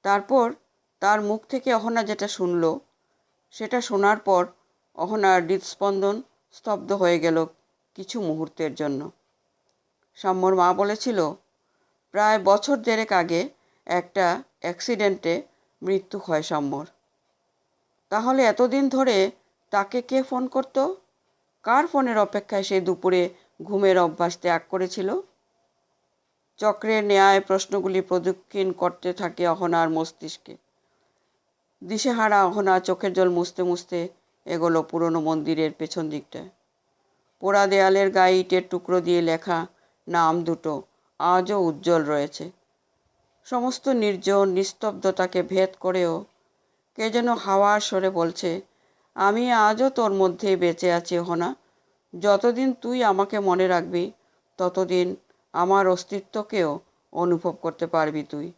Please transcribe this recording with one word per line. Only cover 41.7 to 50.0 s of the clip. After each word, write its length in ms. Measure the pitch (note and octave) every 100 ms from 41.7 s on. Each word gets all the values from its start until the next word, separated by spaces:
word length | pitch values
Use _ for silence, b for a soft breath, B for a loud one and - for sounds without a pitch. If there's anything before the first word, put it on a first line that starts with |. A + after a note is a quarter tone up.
| D3 E3+ E3
রয়েছে। 460 | D3 D3 C#3+ - D#3+ _ _ _ _ _ _ _ _ _
সমস্ত 440 | - B3 B3 B3 C4+
নির্জন 600 | B3 G#3 F#3 F#3+ G3 G3
নিস্তব্ধতাকে 960 | F#3 F#3+ - A3 G3 F#3+ F#3 F#3 F#3
ভেদ 280 | E3+ F#3+ F#3+ F#3+
করেও 440 | F#3 F#3 F3 E3 G#3 _ _ _ _ _ _
কে 160 | - A3
যেন 240 | A#3 A#3+
হাওয়ার 460 | A#3 G3+ G3 G3+ G#3
স্বরে 300 | G#3 F#3+ F#3
বলছে, 500 | F#3 E3 D#3 F3+ F3 - _ _ _ _
"আমি 380 | - G3 A3 B3
আজও 380 | A#3 G#3+ A3 C4
তোর 220 | C4